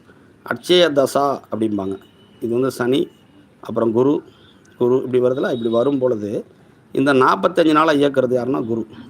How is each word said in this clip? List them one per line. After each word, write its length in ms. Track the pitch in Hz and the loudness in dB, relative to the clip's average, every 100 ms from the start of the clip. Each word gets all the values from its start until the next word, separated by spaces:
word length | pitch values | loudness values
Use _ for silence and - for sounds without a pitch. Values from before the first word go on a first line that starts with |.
| - - - _ - | -10 -20 -20 _ -8
அட்சய 440 | 120 - 180 165 | -6 2 4 4
தசா 480 | 139 131 143 143 120 - | 2 2 2 0 -2 -6
அப்படிம்பாங்க. 480 | 107 110 104 95 95 - _ _ - | -4 -2 -2 -6 -8 -12 _ _ -10
இது 140 | 113 | -4
வந்து 160 | 117 131 | -2 -2
சனி, 380 | - 123 139 - - _ - _ _ | -2 -2 0 -2 -10 _ -20 _ _
அப்புறம் 320 | - 113 113 | -8 -2 0
குரு, 300 | 110 131 151 - - - _ _ - | 2 2 0 -4 -20 -20 _ _ -2
குரு 240 | 120 127 | 0 0
இப்படி 180 | 127 123 | 0 0
வருதுல, 300 | 123 131 196 | 0 0 -4
இப்படி 160 | 127 113 | -4 -2
வரும் 300 | 117 131 143 | 0 0 0
பொழுது 460 | 127 110 104 139 - - - _ _ | 0 -2 -4 -8 -10 -16 -20 _ _
இந்த 220 | - 139 | -2 2
நாற்பத்தஞ்சு 580 | - 147 196 190 180 160 | 4 2 2 0 2 2
நாளை 300 | 151 160 147 | 4 2 2
இயக்குறது 340 | 143 135 123 123 | 2 2 0 0
யாருன்னா 300 | 120 147 117 | -2 -4 -4
குரு. 200 | 113 107 - | -4 -6 -12